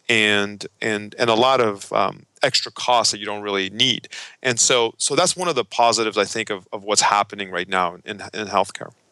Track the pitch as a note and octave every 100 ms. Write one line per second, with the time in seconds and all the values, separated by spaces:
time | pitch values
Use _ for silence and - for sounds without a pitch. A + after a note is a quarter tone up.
0 | - A2+ G#2+ G#2 G2+ G#2 G2 - A2 G#2
1 | G#2 - A#2+ A2 B2+ C3 A2+ G2 - G#2+
2 | G2 - _ _ C#3 - - - - A#2+
3 | G#2+ G#2+ G#2 G#2 G#2 G2 F#2+ G#2 B2+ A#2
4 | - - - - C3+ A#2 - C3 A2+ -
5 | - C#3+ F3+ F3+ F3+ C3+ A2 - A#2 A2
6 | A2 G2+ G2 A2+ G#2+ G2+ F#2 A2 G2 G2+
7 | - G#2 G2+ G#2 G2 F2+ F#2 F#2+ F2+ F2
8 | - G#2 F#2 - G#2 G2 - - - -
9 | _